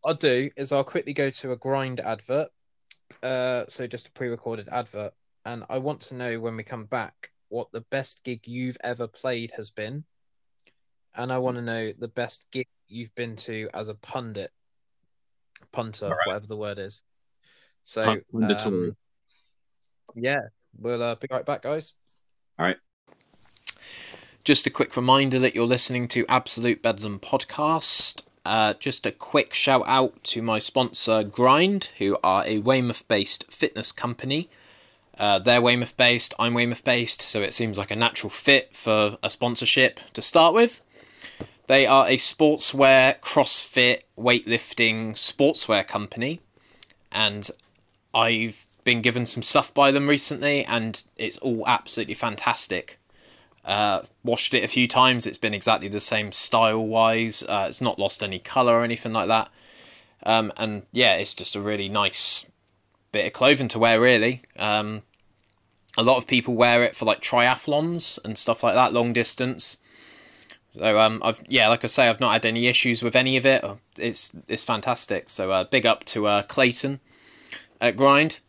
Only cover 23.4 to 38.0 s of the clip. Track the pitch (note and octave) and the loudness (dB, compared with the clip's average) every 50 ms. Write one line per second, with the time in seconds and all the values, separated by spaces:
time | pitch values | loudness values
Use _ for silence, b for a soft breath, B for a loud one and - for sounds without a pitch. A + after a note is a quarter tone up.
23.4 | _ _ _ _ _ - B B B B B B B B B B B B B B | _ _ _ _ _ -12 B B B B B B B B B B B B B B
24.4 | _ - D3 C3 - C#3 - - D3 - - - B2 B2+ C3 C#3 C#3 C3+ B2+ B2+ | _ 2 2 2 2 -2 -2 -2 -4 -2 -2 -4 2 4 4 4 4 2 0 2
25.4 | B2+ C3 - - A#2 A#2 B2+ A#2+ - - B2+ B2 B2 A#2+ - B2+ A#2+ - B2 B2+ | 0 0 2 0 0 0 2 2 2 2 2 0 -4 -4 -2 -2 0 2 0 0
26.4 | B2 - - B2 A#2 A#2+ A#2 D3+ - A#2 A2 G2 G#2+ G#2+ G2+ F#2+ - - - C3+ | 2 0 -4 -2 0 -2 -2 0 0 -4 -4 -2 -6 -10 -10 -10 -8 -4 -4 -4
27.4 | - _ - - D3+ D3+ D#3+ D#3+ - - - - - - - - - _ _ _ | -4 _ -6 -4 -2 0 0 2 4 4 4 6 4 2 0 -2 -10 _ _ _
28.4 | _ - G#2 A2+ A2 G#2+ G#2 - - C#3 C3+ - - A2+ - _ - - - D3+ | _ -2 0 2 2 2 0 -2 -4 -4 -4 -2 -4 -6 -8 _ -16 -2 0 0
29.4 | - - - - - - C3+ B2+ - - C3 C3+ C3 B2+ - - _ - - A#2 | 0 0 -2 -2 2 4 4 2 4 2 2 2 2 2 -2 -8 _ -8 -6 -6
30.4 | A2+ A#2 A2 G#2+ G#2+ - - C3 B2+ A#2 - - - - A2+ A2 G#2+ G#2 G#2 - | -2 -2 -2 -2 -2 -2 0 0 0 0 0 -2 0 2 2 2 0 -2 -2 2
31.4 | B2 B2+ C3 D3 F3 F#3 G3+ G3 - - - - G#2 G2+ G2+ - - F2+ F#2+ G2 | 4 4 6 6 4 2 0 -2 -4 -8 -8 -4 -2 0 0 2 2 2 2 2
32.4 | - - A2 G#2+ G#2 A#2+ C3 C3 B2 A#2+ A#2 - - _ A#2 G2+ G2 - - - | 2 0 -2 -2 0 2 2 2 2 -2 -4 -6 -4 _ 0 0 2 0 -2 -2
33.4 | - _ - - - - - - G#2+ - - - - B2 A#2+ _ - C3 C3+ D3+ | -4 _ -6 -4 -4 -4 -4 -2 -4 -4 -4 -2 -6 -8 -8 _ -6 -4 -4 -4
34.4 | F3 - b b b b b b b b b b b b _ - G#2 G#2 G2+ G2 | -6 -8 b b b b b b b b b b b b _ -2 0 2 2 2
35.4 | F#2 B2 A#2+ B2 A#2+ A#2+ B2 B2 A#2+ A2+ - - B2+ A#2+ A#2+ A#2+ - - - - | 4 4 4 6 6 4 4 2 0 -6 0 2 4 4 4 4 0 -2 -2 -2
36.4 | A#2 A#2 A#2+ A#2+ A#2+ A#2+ A#2+ - _ C3 B2 A#2+ A#2+ A2 - - - - - A2 | -2 -2 0 0 0 -2 -2 -4 _ 0 0 0 0 -2 -2 -2 -2 -2 -2 -2
37.4 | G2+ - - - A#2+ A2 G#2 G2 G2 - G2+ G#2+ | -2 0 0 0 0 0 -4 -6 -6 -6 -2 -2